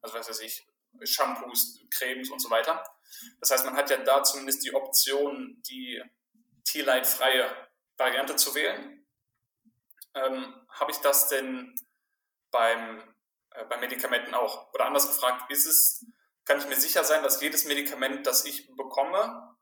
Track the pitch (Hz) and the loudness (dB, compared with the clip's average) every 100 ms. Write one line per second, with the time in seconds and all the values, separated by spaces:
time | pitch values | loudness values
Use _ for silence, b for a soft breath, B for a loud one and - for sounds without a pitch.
0 | - 117 113 110 113 - _ _ _ _ | -10 -10 -8 -10 -8 -12 _ _ _ _
1 | - - 131 127 123 117 - - _ - | -4 0 0 -2 -6 -2 -2 -4 _ -4
2 | 127 127 131 131 123 113 156 165 - B | -4 -4 -8 -8 0 2 2 -2 -6 B
3 | B B B B - 131 135 131 139 131 | B B B B 2 2 2 0 2 2
4 | 127 139 139 143 135 135 135 135 139 - | 6 6 4 0 -4 -4 0 -2 2 2
5 | 135 139 143 135 131 - - 131 127 120 | 4 2 0 -2 -12 -14 -14 -10 -10 -10
6 | - _ _ _ _ _ - 151 135 127 | -12 _ _ _ _ _ -6 -2 2 2
7 | 127 - 131 135 117 - - _ _ - | 2 2 4 4 2 -4 -16 _ _ -2
8 | 127 120 135 147 - 147 165 190 - - | 0 0 -2 0 0 0 -2 -4 -10 -20
9 | _ _ _ _ _ _ _ _ _ _ | _ _ _ _ _ _ _ _ _ _
10 | - 135 131 131 131 - _ - - - | -14 -2 -2 -2 -8 -14 _ -6 -4 0
11 | 143 139 - 135 135 127 127 - - _ | 2 4 4 0 -2 -8 -8 -14 -14 _
12 | _ _ _ _ _ 120 113 117 113 110 | _ _ _ _ _ 2 4 2 -4 -12
13 | - _ _ _ _ - 113 120 123 127 | -18 _ _ _ _ -16 -8 -6 -4 -4
14 | - 123 - 117 110 - - - 120 143 | -2 -2 0 -2 -2 -4 -12 -2 0 2
15 | 139 - 127 123 - 143 - - - - | 2 2 0 0 -4 0 4 6 4 2
16 | 240 B B _ - 143 139 131 - 180 | -12 B B _ 0 0 2 0 2 2
17 | 147 156 135 139 143 151 151 143 143 139 | 4 4 4 0 0 0 0 -2 -2 -4
18 | 135 135 135 127 147 - - - 131 - | -4 -2 0 0 0 -8 -12 -12 -4 -2
19 | 147 185 233 - - _ | 0 0 0 -4 -16 _